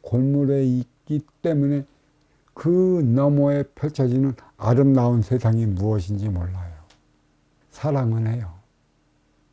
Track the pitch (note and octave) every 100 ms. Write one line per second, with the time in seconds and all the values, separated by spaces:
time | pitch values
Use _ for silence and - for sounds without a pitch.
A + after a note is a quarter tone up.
0 | - A#2+ C3+ C#3+ C#3 C#3 C3 B2 B2 _
1 | - D3+ - _ E3+ D3+ C#3+ C#3+ C3+ _
2 | _ _ _ _ _ - D#3 F3+ F#3 F3+
3 | B2+ B2 C#3+ C#3+ C#3+ C#3+ C#3 - D3 D3+
4 | C3 B2+ C#3 B2 - _ G#2+ B2 C#3 C3+
5 | A#2+ A#2+ G#2 B2+ A#2 A2+ A2+ F#2 G#2 G#2+
6 | F2+ G2+ G#2+ F2+ F2 F#2 F2 D#2+ - _
7 | _ _ _ _ _ _ _ - D3+ C#3
8 | A#2+ A2+ A2 A#2+ F#2+ E2 _ _ _ _
9 | _ _ _ _ _